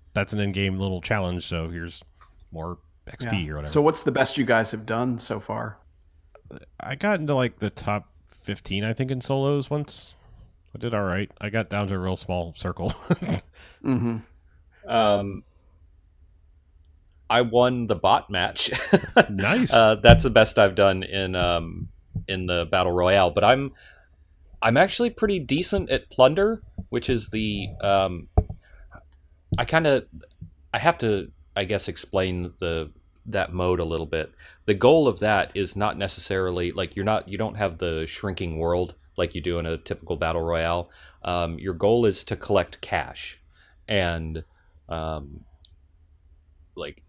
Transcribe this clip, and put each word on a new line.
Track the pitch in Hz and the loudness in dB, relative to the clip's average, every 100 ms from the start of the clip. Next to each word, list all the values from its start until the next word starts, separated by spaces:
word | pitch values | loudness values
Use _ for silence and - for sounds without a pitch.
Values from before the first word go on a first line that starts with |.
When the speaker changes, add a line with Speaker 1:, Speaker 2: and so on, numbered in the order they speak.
| _ | _
Speaker 1:
that's | 104 98 | -4 -2
an | 104 | -2
in-game | 101 98 98 95 | -2 0 -2 -2
little | 98 92 | -4 -4
challenge, | - 107 90 90 - | -4 -2 -2 -6 -6
so | 85 82 | -6 -6
here's | 85 85 - - _ - - - | -8 -10 -14 -20 _ -20 -20 -18
more | - 160 - _ _ - | -12 -10 -12 _ _ -20
X | - 117 | -10 -6
P | 101 | -4
Speaker 2:
Yeah. | 76 | -4
Speaker 1:
or | 76 | -8
whatever. | 73 | -2
Speaker 2:
So | 151 | 2
what's | 151 156 | 2 2
the | 135 | 0
best | 135 131 143 | 0 0 0
you | 117 | 2
guys | 113 110 | 2 0
have | 110 107 | -6 -6
done | 113 127 117 | -4 -2 -4
so | - 107 | -6 -8
far? | - 110 113 - _ _ _ _ _ - - - - - | -8 -8 -8 -12 _ _ _ _ _ -20 -20 -20 -20 -14
Speaker 1:
I | - 139 | -12 -4
got | 208 190 | -2 0
into, | 151 135 | 0 0
like, | 120 - | 0 -2
the | 104 | -6
top | - - 104 - _ _ | -4 -4 -4 -6 _ _
fifteen, | - - 98 - 98 | -14 -10 -10 -6 -4
I | 110 | -2
think, | 110 131 | -2 -4
in | 127 | -4
solos | - 135 139 143 131 | -2 0 0 0 -2
once. | 147 147 - - - - - - _ _ | -4 -6 -10 -14 -20 -20 -20 -20 _ _
I | - | -10
did | 120 | -4
all | 107 | -2
right. | 98 92 101 - | -2 -2 -4 -8
I | 104 | -6
got | 113 95 | -4 -2
down | 101 98 | -2 -2
to | 95 | -2
a | |
real | 92 92 | -4 -4
small | - 90 85 - | -4 -6 -6 -8
circle. | 90 120 - - | -8 -4 -6 -4
<laughs> | - - 180 - - - - - 139 | -4 -4 -4 -6 -8 -20 -20 -8 -4
Speaker 2:
Mm-hmm. | 123 117 113 - _ _ _ _ _ - | -2 -2 -6 -10 _ _ _ _ _ -2
Speaker 3:
Um, | 117 208 101 101 - - _ _ _ _ _ _ _ - _ _ _ _ _ _ _ _ _ - | 2 4 2 0 -8 -14 _ _ _ _ _ _ _ -20 _ _ _ _ _ _ _ _ _ 0
I | 117 | 2
won | 120 120 123 123 113 | 4 4 4 2 -2
the | 90 | 0
bot | 92 - - | 4 2 2
match. | 92 101 - - - | -2 -2 -2 -4 -4
<laughs> | - 190 - - - | 2 2 4 4 4
Speaker 1:
Nice. | 98 101 226 247 | 2 2 2 6
Speaker 3:
Uh, | 117 110 107 | 8 8 8
that's | 117 117 | 10 10
the | 135 | 8
best | 110 110 - | 6 6 6
I've | 101 95 | 4 6
done | 98 95 | 4 4
in, | - 98 95 92 | -2 -4 -2 0
um, | 87 85 82 85 - - _ - - | 2 0 -2 -10 -12 -16 _ -12 -6
in | 92 90 | -4 -2
the | 87 82 | -2 0
battle | 95 90 | 0 2
royale. | 87 90 98 90 | 2 4 6 4
But | 85 | 4
I'm, | 104 135 139 - - - _ _ _ _ - - | 4 4 0 -10 -20 -20 _ _ _ _ -20 -2
I'm | 113 135 | 2 4
actually | 196 - 240 | 2 0 -4
pretty | - 214 190 | 0 -2 -2
decent | 127 147 180 202 180 | -2 -2 0 -2 -2
at | 127 - | -4 -2
plunder, | - 131 160 208 220 - - - | 4 4 6 0 -2 -10 -16 -6
which | 120 - | -4 -2
is | 117 - | -4 -4
the, | 110 107 101 98 85 | -4 -4 -4 -8 -4
um, | 101 98 95 87 - - - - _ - - - - _ _ _ - - | 2 2 2 -2 -6 -2 -2 -6 _ -20 -20 -20 -20 _ _ _ -8 -6
I | - | 0
kinda, | 160 156 131 - - - - - _ _ | 2 2 2 0 -16 -20 -20 -20 _ _
I | 104 | -2
have | 160 - | 0 2
to, | 113 101 - - _ 101 | 0 -2 -4 -16 _ -6
I | 95 | -2
guess, | 101 - | -4 -4
explain | 85 - 95 92 90 87 - | -10 -4 -2 0 -2 -6 -6
the, | 87 82 76 - _ _ - | -4 -4 -6 -14 _ _ -6
that | 98 87 | -4 -4
mode | 90 90 90 | -2 0 0
a | 82 | -2
little | 82 78 | -4 -4
bit. | 80 76 - - - - | -6 -6 -12 -20 -6 -2
The | |
goal | 98 120 160 135 | 4 6 6 4
of | 92 | 2
that | 107 98 87 101 | 2 2 0 -4
is | 92 98 | -6 -2
not | 107 - | -4 -2
necessarily, | 98 - - 95 92 90 87 | -6 -6 -4 -2 -2 -2 -4
like, | - 87 101 | -4 -6 -4
you're | 98 | -2
not, | 107 - | -2 -4
you | 98 | -6
don't | 110 104 | -6 -4
have | 98 82 | -4 -2
the | 87 80 80 | -4 -4 -6
shrinking | - 101 87 87 80 | -8 -8 -6 -6 -2
world | 85 87 90 - _ - | 0 0 -2 -8 _ -6
like | 87 | -4
you | 87 | -4
do | 87 85 | -4 -4
in | 82 | -4
a | 82 | -6
typical | - - 87 82 | -8 -10 -8 -4
battle | 80 82 | -2 -2
royale. | 82 82 82 87 85 - - - | -2 -2 0 -2 -6 -14 -20 -12
Um, | - 87 85 82 | -6 -4 -4 -6
your | 95 | -8
goal | 82 101 120 110 | -2 2 4 2
is | 95 - | 0 -6
to | 98 | -8
collect | - 98 87 - | 0 0 0 -6
cash, | - 90 - - - - _ _ _ _ - | -6 -4 -4 -10 -16 -18 _ _ _ _ -4
and, | 101 87 82 80 80 - _ _ _ - | -2 0 -2 -6 -10 -12 _ _ _ -10
um, | 82 80 78 71 73 - _ - _ _ _ _ _ _ _ _ _ _ 90 | -8 -6 -8 -12 -18 -20 _ -20 _ _ _ _ _ _ _ _ _ _ -14
like, | 73 - | -14 -14